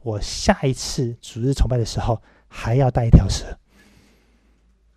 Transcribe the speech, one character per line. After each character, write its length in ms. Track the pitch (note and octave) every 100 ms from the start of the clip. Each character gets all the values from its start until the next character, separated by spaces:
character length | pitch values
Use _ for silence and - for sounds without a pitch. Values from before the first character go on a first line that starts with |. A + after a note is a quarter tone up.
，“我 160 | A#2 G#2
下 400 | - - - F#3+
一 100 | C#3
次 420 | B2 - - A#2+ A#2+
主 180 | - A2+
日 140 | B2+
崇 160 | C3+ A2
拜 80 | B2
的 80 | A2
时 140 | -
候 200 | G2+ A2 - _ _
还 280 | - - B2+
要 160 | B2+
带 140 | C3 A#2
一 40 |
条 180 | - F#2+
蛇。” 160 | - - - _ _ _ _ _ _ _ _ _ _ _ _ _